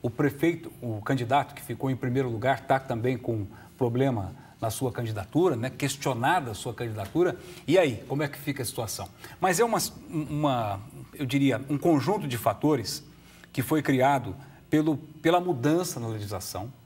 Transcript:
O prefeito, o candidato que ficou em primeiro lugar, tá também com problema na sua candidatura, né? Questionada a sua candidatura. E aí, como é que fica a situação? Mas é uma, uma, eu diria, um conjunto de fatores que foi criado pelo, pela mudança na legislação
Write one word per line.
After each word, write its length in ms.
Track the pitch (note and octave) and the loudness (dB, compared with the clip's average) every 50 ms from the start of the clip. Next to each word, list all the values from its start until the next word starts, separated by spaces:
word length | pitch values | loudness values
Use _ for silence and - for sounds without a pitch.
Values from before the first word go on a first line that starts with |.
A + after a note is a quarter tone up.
O 80 | - B2 | -2 -4
prefeito, 640 | - - D3 C#3 C3+ - - E3+ E3+ E3 - - - - | 0 2 2 2 2 2 2 2 2 0 -6 -14 -14 -10
o 220 | - A#2+ A2 G#2 G#2 | -6 -6 -6 -6 -2
candidato 520 | - C3+ C3+ A#2+ A2 C3 C#3+ C3 - - | -2 0 0 2 2 2 2 2 0 -6
que 60 | - | -16
ficou 300 | - - A#2+ - - C3 | -10 -10 -8 -4 -2 -2
em 40 | C3 | -2
primeiro 360 | A#2+ - B2+ B2 C3+ C3+ B2+ | -2 -2 0 0 0 0 0
lugar, 300 | A#2 A2 A2 B2+ C3+ - | -2 -2 0 0 0 0
tá 200 | - - C3+ C3 | 0 0 0 0
também 380 | - - A#2+ A2+ A2 B2 C3 A#2 | 0 -2 -4 -2 0 0 -2 -2
com 280 | - - A#2 A2 G2+ F#2 - - - - - | -2 -4 -2 -2 -4 -6 -10 -18 -20 -20 -4
problema 580 | - C3 A#2+ A#2 A#2+ C3+ C#3 B2 G#2+ F#2+ F#2 - - - - - - | -2 -2 0 2 2 2 2 2 0 -4 -6 -10 -14 -18 -20 -10 -6
na 120 | - A2+ | -4 -4
sua 200 | G#2+ - C3+ B2+ | -4 -2 -4 -4
candidatura, 640 | - - A#2+ A2 A2 G#2+ - - - D3 F3+ F#3 C#3+ | -4 -4 -4 -4 -4 -6 -8 -2 2 4 4 4 2
né? 140 | A2+ A2+ C3+ | 2 -2 -4
Questionada 840 | - - D3 C3+ - - - C#3+ C3 A#2 A#2+ C#3+ F3 F#3 D3 A#2+ G#2+ | -4 -2 -2 -2 -2 -2 -2 -2 0 2 2 2 2 2 0 -2 -8
a 20 | |
sua 180 | - - B2+ A2+ | -6 -6 -8 -6
candidatura. 680 | - A#2+ A2+ G#2+ G#2+ G2 F2+ - D#3+ F3+ F3 - - - - - - - - | -4 -6 -6 -4 -6 -8 -2 2 2 2 2 2 -2 -10 -16 -18 -12 -2 4
E 100 | D#3+ F#3+ | 4 6
aí, 240 | F3+ D3 A#2 G#2+ - - | 6 4 2 -2 -6 -6
como 140 | C#3 C#3 D3+ | -4 -2 -2
é 60 | C#3+ | -4
que 100 | - - | -4 -6
fica 240 | - - C3+ - B2 | -6 -6 -4 -4 -4
a 40 | |
situação? 400 | - - - A#2 G#2 - - G2 - - - - - - - | -6 -4 -6 -6 -6 -6 -8 -8 -10 -10 -18 -18 -18 -8 0
Mas 220 | - F#3 F3+ E3 | 2 2 4 4
é 40 | A#3 | 4
uma, 140 | A#3 A3 F3+ - - - - - - | 4 4 0 0 -2 -6 -12 -14 -6
uma, 720 | F3+ D#3 D3+ B2+ D3+ D3 D3+ C#3+ C3 A#2+ A2+ G#2 G2 G2 G#2+ B2+ - - - - - | -4 -4 -4 -2 -2 0 2 2 2 2 0 -2 -4 -6 -8 -14 -16 -18 -18 -18 -8
eu 140 | - D3+ | -6 -4
diria, 360 | B2+ C3+ C#3+ C#3 C3+ A#2+ A2 C#3 - | 0 2 4 4 4 4 2 0 -2
um 80 | D3+ | -2
conjunto 500 | C#3 - E3+ E3 C#3+ A#2+ D#3 G3+ G#3+ D3+ | 0 4 4 4 4 4 2 0 0 0
de 120 | D3 B2 A2+ | -4 -4 0
fatores 680 | - A#2 G2+ - - D3+ D3+ B2+ G#2+ - - - - - - - - - - - - - - | 2 0 0 2 2 2 2 2 0 -4 -8 -10 -12 -16 -20 -20 -20 -20 -20 -20 -20 -10 -4
que 80 | - | -4
foi 220 | B2 - D#3+ D#3 C#3 | 0 2 2 2 4
criado 520 | - C#3+ B2+ B2+ C#3 C#3+ C3+ A2 G#2 F2+ - - - - - - - | 4 4 6 6 4 4 2 0 -4 -10 -12 -14 -20 -20 -20 -6 0
pelo, 260 | - D3+ D#3 D#3+ D3+ | 2 2 4 4 0
pela 420 | C3+ - - - - - E3 F3 F3+ | 0 -4 -12 -18 0 2 4 4 4
mudança 640 | F3+ F3+ E3+ B2 A#2 D3 D#3 F3 F#3 E3+ - C3 | 4 2 -2 2 4 4 4 4 2 -2 -4 -6
na 80 | A#2 A2+ | -6 -4
legislação 640 | A2 G#2+ G#2 G2 G#2+ F#2+ - - - F#2 G2 B2 C3+ - - | -6 -6 -6 -6 -6 -8 -8 -6 -8 -8 -8 -8 -12 -18 -20